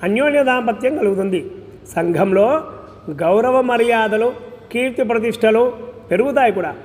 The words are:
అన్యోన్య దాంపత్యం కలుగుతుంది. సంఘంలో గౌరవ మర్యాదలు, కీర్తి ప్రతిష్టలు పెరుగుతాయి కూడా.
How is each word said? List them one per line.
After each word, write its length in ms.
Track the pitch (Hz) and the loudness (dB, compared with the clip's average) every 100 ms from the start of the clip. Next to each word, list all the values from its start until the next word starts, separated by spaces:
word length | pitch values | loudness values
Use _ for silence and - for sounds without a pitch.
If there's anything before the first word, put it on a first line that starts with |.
| 185 | -2
అన్యోన్య 360 | 214 294 285 269 | 0 2 2 2
దాంపత్యం 440 | 247 233 208 254 302 | 2 0 -2 -2 0
కలుగుతుంది. 420 | 208 196 196 185 - - - - - - | 0 0 -2 -2 -6 -14 -20 -20 -8 -4
సంఘంలో 500 | 170 165 196 190 214 311 311 - - - - 147 | 0 2 2 4 4 2 -4 -16 -20 -18 -14 -4
గౌరవ 320 | 165 202 247 262 254 | 2 2 4 2 2
మర్యాదలు, 580 | 240 233 233 220 214 233 254 - - - | 0 2 2 2 0 0 -4 -14 -20 -10
కీర్తి 320 | 233 262 247 240 | -4 -4 -2 -2
ప్రతిష్టలు 540 | 233 226 226 220 220 247 240 - - - | 0 -2 0 2 4 2 -2 -14 -18 -4
పెరుగుతాయి 420 | 175 262 269 247 190 | 0 0 2 2 2
కూడా. 120 | 165 139 | -4 -8